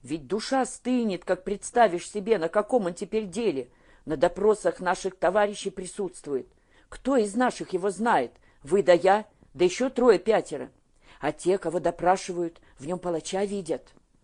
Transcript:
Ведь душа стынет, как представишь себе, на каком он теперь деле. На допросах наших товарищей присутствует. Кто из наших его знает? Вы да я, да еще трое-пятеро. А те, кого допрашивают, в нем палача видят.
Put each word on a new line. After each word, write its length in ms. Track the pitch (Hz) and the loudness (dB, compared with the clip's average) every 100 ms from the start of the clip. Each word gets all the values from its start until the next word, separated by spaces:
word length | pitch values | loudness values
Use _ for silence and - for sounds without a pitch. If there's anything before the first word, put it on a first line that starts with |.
Ведь 240 | 123 160 131 | -8 -10 -4
душа 400 | 208 - 269 254 | -6 -2 -2 -2
стынет, 580 | - - 254 226 175 - | -4 -2 0 0 -4 -4
как 180 | 185 | -4
представишь 640 | - 202 - 240 226 170 - | -4 -8 -2 4 4 4 -6
себе, 300 | 208 196 214 | -8 0 0
на 100 | 165 | 2
каком 380 | 208 208 254 180 | 0 0 0 0
он 80 | |
теперь 320 | 175 202 220 208 | -6 -4 -4 -4
деле. 460 | 175 226 135 120 _ _ - - | -4 -2 -2 -8 _ _ -18 -8
На 120 | 156 | 0
допросах 640 | 170 175 214 208 180 - | 0 2 2 2 0 -2
наших 340 | 180 185 190 - | -2 -2 -4 0
товарищей 560 | 165 202 208 202 196 | 2 2 0 -2 -8
присутствует. 760 | 185 180 - 190 - 143 135 - _ _ _ _ | -8 -12 -6 -8 -8 -6 -6 -6 _ _ _ _
Кто 300 | - - 269 | -8 0 2
из 160 | 208 | 2
наших 400 | 208 247 - 165 | 0 -2 -2 -6
его 160 | 185 196 | -4 -4
знает? 440 | 180 233 175 120 _ _ _ | -2 2 2 0 _ _ _
Вы 220 | 139 190 | 0 2
да 100 | 185 | 6
я, 320 | 175 185 202 214 _ - - | 6 6 4 2 _ -20 0
да 100 | 180 | 0
еще 240 | - 254 | 2 -2
трое-пятеро. 800 | 254 247 185 - 214 - 143 127 _ _ _ _ - | 2 4 4 4 0 0 -10 -12 _ _ _ _ -6
А 120 | 143 | -6
те, 260 | - 175 196 | -2 -2 0
кого 220 | 170 170 | 0 -2
допрашивают, 840 | 170 - 170 190 - 175 170 - _ _ | -2 0 2 2 0 -4 -6 -6 _ _
в 80 | 139 | -8
нем 140 | 180 | -6
палача 460 | 175 165 - 190 202 | -4 -6 -4 -4 -4
видят. 500 | 202 160 165 - - _ _ | -6 -6 -6 -8 -20 _ _